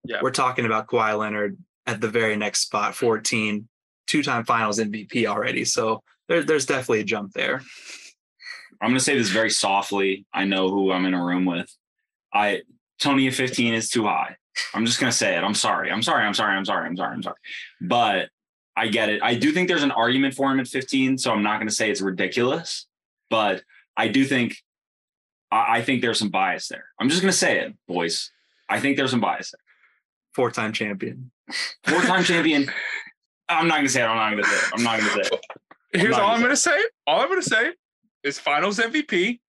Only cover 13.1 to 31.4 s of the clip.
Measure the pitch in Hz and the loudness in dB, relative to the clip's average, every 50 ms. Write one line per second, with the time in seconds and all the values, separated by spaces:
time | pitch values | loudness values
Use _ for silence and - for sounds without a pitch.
13.1 | 139 135 135 131 127 - 131 123 - - 120 117 113 113 110 - - 120 110 104 | 2 4 2 2 2 0 -2 -2 0 0 0 2 2 0 -2 0 0 0 0 2
14.1 | 87 - - - - _ _ _ _ - - - - 104 113 117 120 - 139 120 | 0 -2 -4 -6 -8 _ _ _ _ -8 -8 -6 -2 -2 0 0 0 0 0 0
15.1 | 113 - 113 101 90 85 90 - - - - 110 98 85 78 76 90 104 113 - | 0 2 0 0 0 0 0 0 0 0 0 0 0 0 -2 -2 -2 -2 0 0
16.1 | 156 127 110 104 98 - 110 104 98 98 98 101 98 90 82 80 87 90 87 - | 0 2 0 0 0 0 0 0 0 -2 -2 -2 -2 -2 -2 -4 -4 -4 -4 -6
17.1 | - - - - - _ _ - - - - - _ _ 90 87 120 120 117 107 | -6 -8 -8 -8 -10 _ _ -14 -14 -14 -14 -16 _ _ -4 0 2 2 4 2
18.1 | 98 92 82 - _ _ _ _ _ _ _ _ _ - 113 113 104 113 110 107 | 2 0 -2 -6 _ _ _ _ _ _ _ _ _ -2 -2 0 0 0 2 0
19.1 | 107 - - 120 123 113 120 151 151 180 180 180 180 156 143 139 - 110 113 117 | 0 0 0 0 0 2 2 2 2 2 0 2 0 0 0 0 0 2 2 2
20.1 | 127 135 139 139 135 - 135 135 135 135 127 - - 135 127 - - 135 131 131 | 2 2 2 0 0 0 0 0 2 0 -2 -2 -6 -6 -4 0 0 2 2 2
21.1 | 135 127 - 127 110 104 104 104 107 107 113 110 104 - 113 107 98 95 98 98 | 2 0 0 0 2 2 2 0 0 -2 -2 -2 -2 0 0 0 0 0 -2 -2
22.1 | 92 87 95 92 - 123 120 127 147 165 170 - - - - _ _ _ _ _ | 0 0 -2 -2 0 0 2 2 0 -2 -4 -8 -10 -10 -12 _ _ _ _ _
23.1 | _ _ _ _ 113 110 107 101 95 - - _ - - _ _ _ - 113 113 | _ _ _ _ 0 0 2 0 0 -2 -6 _ -20 -20 _ _ _ -2 0 2
24.1 | 107 135 135 135 143 127 120 107 - - _ _ _ _ _ _ _ _ _ _ | 4 2 2 4 2 0 0 -2 -4 -10 _ _ _ _ _ _ _ _ _ _
25.1 | _ _ _ _ _ _ _ _ 107 110 117 110 117 117 120 143 135 120 110 117 | _ _ _ _ _ _ _ _ 0 0 2 2 0 0 2 0 0 0 0 0
26.1 | 110 - 110 101 90 95 95 92 87 82 - - - - - - _ - 113 131 | 0 0 -2 -2 0 0 0 0 -2 -4 -8 -10 -12 -14 -16 -20 _ -2 0 0
27.1 | 156 185 185 196 175 - 185 156 110 87 - - - _ _ - 87 87 85 85 | 2 2 2 2 2 2 2 2 0 0 -2 -6 -10 _ _ -6 -4 -2 -2 -2
28.1 | 82 - - - _ _ _ _ _ _ _ - - 113 117 139 139 - 135 127 | -4 -6 -8 -10 _ _ _ _ _ _ _ -4 -2 0 0 0 2 2 0 2
29.1 | 123 120 104 90 - - - - - - _ _ _ _ _ _ _ _ _ _ | 2 2 0 0 -2 -4 -8 -14 -16 -20 _ _ _ _ _ _ _ _ _ _
30.1 | _ _ _ _ - - 127 117 120 - 110 107 110 - 110 107 101 95 - - | _ _ _ _ -2 0 0 0 0 -2 -4 -4 -2 -4 -4 -4 -4 -6 -6 -8
31.1 | 127 131 127 127 _ _ | -8 -12 -16 -18 _ _